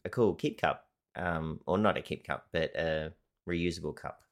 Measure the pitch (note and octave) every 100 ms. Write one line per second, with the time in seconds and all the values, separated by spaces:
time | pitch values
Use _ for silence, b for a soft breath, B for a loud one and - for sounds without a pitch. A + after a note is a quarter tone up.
0 | - - A2 E2 D3 - D#2+ - - _
1 | _ - F2+ E2 D#2+ D#2 - F#2 G#2+ E2+
2 | - - - C#2 - E2 D#2+ - E2 D#2
3 | D#2 - _ _ - F2 F2 E2+ D2+ D2
4 | C#2+ - _